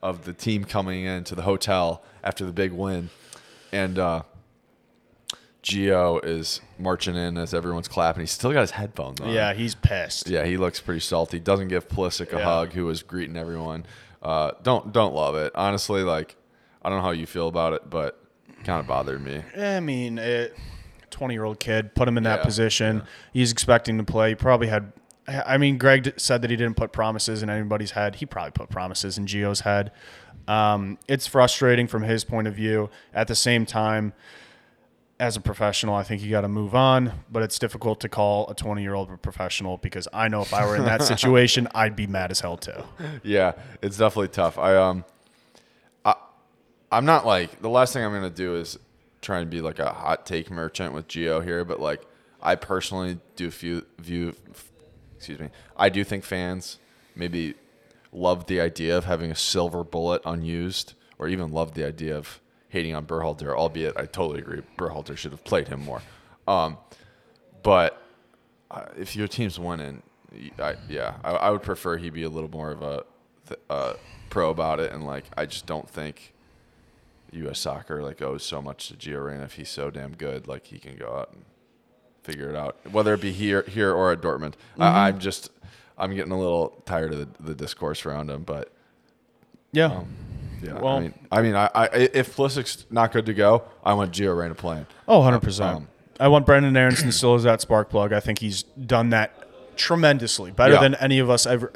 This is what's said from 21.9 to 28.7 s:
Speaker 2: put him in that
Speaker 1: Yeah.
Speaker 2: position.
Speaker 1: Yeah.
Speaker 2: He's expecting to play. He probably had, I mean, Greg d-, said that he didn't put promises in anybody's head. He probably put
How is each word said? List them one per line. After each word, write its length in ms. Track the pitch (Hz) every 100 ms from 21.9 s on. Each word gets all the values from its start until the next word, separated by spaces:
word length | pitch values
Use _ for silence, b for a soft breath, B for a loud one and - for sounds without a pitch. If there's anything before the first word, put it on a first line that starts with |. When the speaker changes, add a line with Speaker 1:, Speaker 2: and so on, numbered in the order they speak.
Speaker 2:
put 120 | - 123
him 80 | 117
in 60 |
that 140 | 113 107
Speaker 1:
Yeah. 40 |
Speaker 2:
position. 520 | - 107 113 - 110 110
Speaker 1:
Yeah. 40 | B B B
Speaker 2:
He's 200 | 127 123
expecting 460 | 117 - 117 - 110
to 60 |
play. 260 | 104 110 110
He 40 | 110
probably 320 | 127 123 113
had, 240 | 107 101 - _ _ -
I 320 | 139 - 135
mean, 180 | 143 131
Greg 280 | 127 135
d-, 80 | 127 -
said 240 | - 123
that 80 | 117
he 60 | 117
didn't 200 | 117 113
put 160 | 113
promises 500 | - 110 110 - 110
in 80 | 107
anybody's 400 | 107 104 104 104
head. 260 | - 104 98
He 100 | 147
probably 260 | 92 78
put 180 | - -